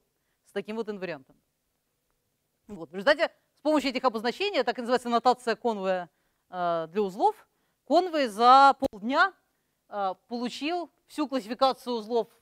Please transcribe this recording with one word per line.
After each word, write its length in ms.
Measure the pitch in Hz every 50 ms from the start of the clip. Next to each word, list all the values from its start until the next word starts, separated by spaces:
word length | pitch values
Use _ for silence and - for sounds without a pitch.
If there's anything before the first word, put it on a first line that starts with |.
| _ _ _ _ _ _ _ _ _
с 60 | _
таким 260 | _ 202 196 208 220
вот 120 | 226 226 208
инвариантом. 460 | 208 196 185 180 160 135 131 _ _ _ _ _ _ _ _ _ _ _ _ _ _ _ _ _ _ _ _ _ _ _ _ _ _ _ _
Вот. 220 | - 208 170 165 -
В 60 | 170
результате 360 | 190 190 262 311 294 330 269 - _ _ _ _
с 60 | _
помощью 300 | _ 294 311 294 247 277
этих 120 | 220 254 247
обозначений, 600 | 254 208 226 208 240 226 - 370 415 403 - 247
так 140 | 247 233 254
и 20 |
называется 280 | 240 226 254 233 - 240
нотация 460 | 233 233 - 254 240 - - 233 220
Конвея, 540 | - - 240 220 202 190 190 185 180 175 165 _ _ _ _ _ _ _ _
э, 380 | 180 180 175 175 170 165 160 160
для 120 | 160 208
узлов, 460 | 208 190 175 214 320 415 415 - - _ _ _ _ _ _ _ _
Конвей 420 | _ 262 339 370 370 320 311 277
за 480 | 233 196 202 233 247 254 269 277 277 262 -
полдня, 540 | 269 269 - 202 185 233 269 311 359 392 349 _ _ _ _ _ _ _ _ _ _ _
э, 260 | 202 208 196 190 185 - _
получил 640 | _ 233 240 247 240 - - 269 302 349 349 330 - _ _ _
всю 220 | _ - - 302
классификацию 680 | 233 269 262 180 208 233 - 269 262 247 - - 240 247
узлов, 320 | 233 214 214 247 233 208 - _ _